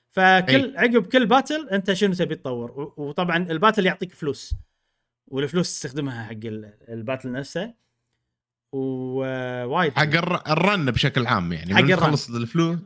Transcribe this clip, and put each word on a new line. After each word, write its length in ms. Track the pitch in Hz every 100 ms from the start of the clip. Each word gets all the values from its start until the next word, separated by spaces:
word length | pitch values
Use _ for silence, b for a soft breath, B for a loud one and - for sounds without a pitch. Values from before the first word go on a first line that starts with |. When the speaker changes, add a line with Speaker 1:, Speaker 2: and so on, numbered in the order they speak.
| _
Speaker 1:
فكل، 680 | - 185 185 185 269 269 -
Speaker 2:
أي. 0 |
Speaker 1:
عقب 280 | 240 233 -
كل 200 | 262 226
باتل، 440 | 254 262 302 302
أنت 240 | 196 190
شنو 200 | 185 202
تبي 220 | 180 170 160
تطور. 360 | 135 123 120
و-، 220 | 135 151 -
وطبعا 400 | 143 147 180 170
الباتل 480 | 180 160 214 220 185
يعطيك 280 | 151 180
فلوس. 420 | - 156 135 - - - _ _ _ _ _ _
والفلوس 520 | 131 143 175 170 -
تستخدمها 440 | 135 131 139 120
حق 80 | 113
ال-، 420 | 113 110 107 107 104 -
الباتل 420 | 117 110 131 127
نفسه. 420 | 123 143 165 220 - _ _ _ _ _ _ _ _ _
ووايد 1200 | 135 135 131 127 131 131 131 127 127 123 156 170
Speaker 2:
حق 80 | 127
الر-، 380 | 151 151 151 170 -
الرن 420 | 156 185 208 135
بشكل 360 | 117 147 131 120
عام، 260 | 113 87
يعني، 220 | 85 82 190
Speaker 1:
حق 60 |
Speaker 2:
من 120 | 143
Speaker 1:
الرن. 40 | 180
Speaker 2:
تخلص 320 | 160 147 -
الفلوس، 500 | 120 117 165 165 170